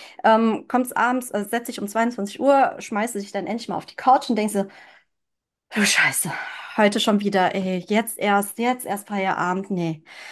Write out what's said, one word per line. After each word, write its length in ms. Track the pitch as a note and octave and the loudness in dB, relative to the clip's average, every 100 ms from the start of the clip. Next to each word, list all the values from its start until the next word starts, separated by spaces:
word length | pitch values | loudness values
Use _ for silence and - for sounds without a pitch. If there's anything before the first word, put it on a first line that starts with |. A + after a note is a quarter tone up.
| - - | -20 0
Ähm, 400 | - A3 A3+ G#3 - | 4 6 4 0 0
kommst 280 | B3+ B3+ - | -2 0 0
abends, 340 | A#3 B3+ B3 | 0 0 -4
äh, 140 | G#3 G3+ | -6 -4
setz 200 | A#3+ A#3+ | -4 -6
dich 120 | - | -8
um 60 | G3+ | -4
zweiundzwanzig 540 | A3 A#3 A#3+ G3+ - | -2 -2 -2 -8 0
Uhr, 340 | C4 C#4 C4 - | 4 6 4 0
schmeißt 340 | - G#3+ A#3 | -6 -4 -4
du 60 | G#3 | -6
dich 100 | G3+ | -6
dann 140 | G3+ F#3 | -6 -6
endlich 220 | A3+ - | -6 -6
mal 80 | F3 | -8
auf 100 | - | -8
die 80 | - | -2
Couch 320 | - C4+ - | 4 4 4
und 60 | G#3+ | 0
denkst 160 | G#3+ | 0
so, 100 | G3+ G3 - - - _ _ _ _ _ _ _ | -2 -4 -8 -20 -20 _ _ _ _ _ _ _
„Du 100 | - - | 0 2
Scheiße, 440 | - - - E3 - - - - - | 4 2 0 -4 -6 -10 -14 -6 2
heute 240 | G#3 G#3 | 4 4
schon 200 | A3+ G#3 | 2 2
wieder, 340 | G3+ G3+ F3+ | 2 2 2
ey, 300 | G3 F#3 F#3 E3+ | 0 -2 -4 0
jetzt 300 | G#3 A#3 - | 0 0 -2
erst, 400 | G#3 G3+ G3+ - | 2 2 0 -2
jetzt 280 | A#3+ B3+ - | -2 -2 -4
erst 220 | G3+ G3+ | -8 -6
Feierabend, 640 | G#3 F#3+ - F3+ F#3 G3 | -4 -2 -2 -2 -2 -2
nee. 320 | F#3 E3 D#3 - - - | -2 -2 -4 -12 -20 -18